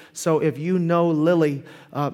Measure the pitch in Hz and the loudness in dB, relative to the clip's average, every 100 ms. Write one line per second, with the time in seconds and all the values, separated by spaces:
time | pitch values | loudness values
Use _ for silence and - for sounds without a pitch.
0 | - - - 156 151 127 160 185 170 170 | -20 -6 -2 0 0 -2 -2 -2 0 2
1 | 170 156 156 175 156 139 - - - - | 2 2 2 2 2 -2 -8 -20 -12 -6
2 | 143 | -4